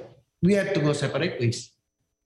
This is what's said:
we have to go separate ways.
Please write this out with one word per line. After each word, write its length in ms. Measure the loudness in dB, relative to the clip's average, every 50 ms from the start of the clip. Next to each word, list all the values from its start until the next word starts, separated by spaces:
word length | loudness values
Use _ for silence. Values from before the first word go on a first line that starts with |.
| -14 -20 -20 -20 _ _ _ _ 2
we 160 | 4 4 4
have 160 | 2 0 0
to 80 | 0 2
go 80 | 0
separate 480 | 0 0 -2 -4 -2 -2 -4 -4 -4 -2
ways. 320 | -2 -2 -2 -2 -8 -16 _ _ _ _ _ _ _ _ _ _ _